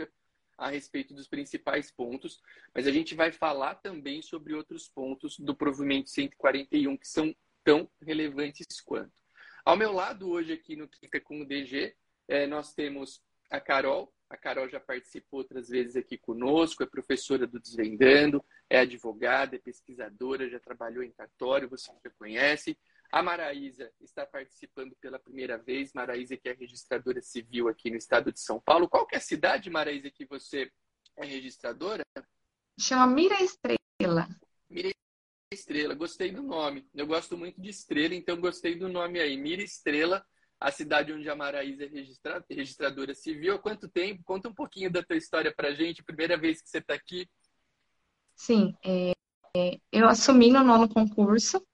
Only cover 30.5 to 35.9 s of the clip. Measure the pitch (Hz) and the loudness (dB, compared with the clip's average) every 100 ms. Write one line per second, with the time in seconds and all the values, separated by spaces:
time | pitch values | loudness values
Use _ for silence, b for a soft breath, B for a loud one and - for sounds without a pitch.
30.5 | 143 127 _ _ _ _ - 143 135 131 | -8 -8 _ _ _ _ -14 -10 -10 -12
31.5 | - 123 120 180 208 - - - _ _ | -10 -10 -8 -6 -6 -8 -14 -20 _ _
32.5 | _ _ - - 254 254 254 381 403 370 | _ _ -6 0 4 6 6 4 4 0
33.5 | - 240 233 - - 190 165 - - _ | -2 -2 -2 -4 -2 0 0 -2 -8 _
34.5 | _ _ 349 381 - _ _ _ _ _ | _ _ -8 -6 -8 _ _ _ _ _
35.5 | 202 - 147 147 | -14 -6 -4 -4